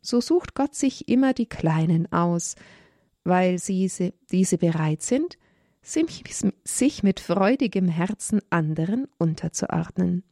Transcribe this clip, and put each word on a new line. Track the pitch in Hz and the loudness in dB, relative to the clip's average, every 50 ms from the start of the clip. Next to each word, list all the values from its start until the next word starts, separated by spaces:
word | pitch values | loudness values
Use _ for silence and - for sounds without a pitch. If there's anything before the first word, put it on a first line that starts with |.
So | - - 240 240 | -4 0 0 0
sucht | 240 - 320 359 - - _ | 2 4 2 2 2 -2 _
Gott | - 277 285 - | -2 -2 -2 -2
sich | - - 269 - - - - | 0 -2 -2 -2 -2 -2 2
immer | 233 254 269 262 | 2 4 4 2
die | 254 - 226 _ | 2 0 -4 _
Kleinen | - - - 160 160 160 160 165 165 165 170 - | -4 -2 0 0 2 2 2 2 2 2 0 0
aus, | - 165 170 175 170 170 - - - - - - - - _ _ _ _ _ _ _ _ | 0 0 2 2 0 -2 -4 -6 -12 -14 -20 -20 -20 -20 _ _ _ _ _ _ _ _
weil | _ 175 180 180 185 185 180 175 | _ 2 2 4 4 2 0 -2
sie, | - - 190 185 190 185 | -4 -4 -2 0 0 -2
sie, | - - 185 180 - _ _ _ | -2 -4 -4 -4 -4 _ _ _
diese | - 185 190 - 190 170 | 2 2 2 2 2 2
bereit | 180 170 160 160 156 156 151 - | 2 0 2 2 0 0 -2 -2
sind, | - - 240 269 320 349 - _ _ _ _ _ _ _ _ _ | -2 -2 0 0 0 -4 -8 _ _ _ _ _ _ _ _ _
sich, | _ - - 311 320 330 - - - - - - - 196 - _ _ | _ -4 -2 -2 -2 -2 -4 -14 -16 -14 -8 -4 -4 -4 -4 _ _
sich | - - - 247 285 - - | -8 -2 0 0 0 0 2
mit | - 196 185 - | 0 0 0 0
freudigem | - - 175 196 190 202 262 269 269 202 - 196 185 175 | -2 -2 0 2 4 2 2 2 0 -2 0 0 0 0
Herzen | 160 165 170 190 214 _ - - 220 202 - _ | 0 0 -2 -2 -4 _ -4 -2 -2 -2 -2 _
anderen | - 170 160 151 156 160 165 180 214 254 277 - _ | -2 0 0 0 -2 -2 -2 -2 -2 -4 -6 -8 _
unterzuordnen. | _ 170 165 160 - - 165 - - - - - 165 165 - - - 180 175 175 180 - _ | _ -2 -2 0 -2 -6 -8 -4 -4 -4 -2 -2 -2 -4 -2 -2 -2 0 0 0 -4 -6 _